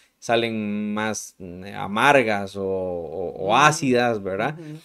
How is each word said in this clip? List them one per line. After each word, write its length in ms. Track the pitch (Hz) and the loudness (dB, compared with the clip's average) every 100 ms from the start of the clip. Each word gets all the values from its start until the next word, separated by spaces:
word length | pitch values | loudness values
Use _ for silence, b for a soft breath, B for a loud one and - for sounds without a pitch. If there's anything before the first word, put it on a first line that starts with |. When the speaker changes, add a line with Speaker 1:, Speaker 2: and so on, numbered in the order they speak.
| b _ | b _
Speaker 1:
salen 760 | - 117 117 113 104 104 104 | 0 2 2 -2 -4 -4 -4
más, 420 | 104 107 104 - - | -2 -2 -4 -8 -14
mm, 260 | 92 90 98 | -14 -14 -12
amargas 800 | 104 98 104 131 143 110 104 98 98 | -10 -4 2 6 6 4 0 -4 -4
o, 80 | |
o, 640 | 95 95 92 87 82 82 87 | -2 -2 -2 -4 -6 -6 -8
o 140 | - 95 | -4 2
Speaker 2:
Ujú. 80 | |
Speaker 1:
ácidas, 680 | 117 151 151 139 123 120 113 | 6 6 4 2 2 2 0
¿verdad? 360 | 98 95 120 156 | -4 -4 -4 -6
Speaker 2:
Ujú. 200 | 156 156 | -14 -16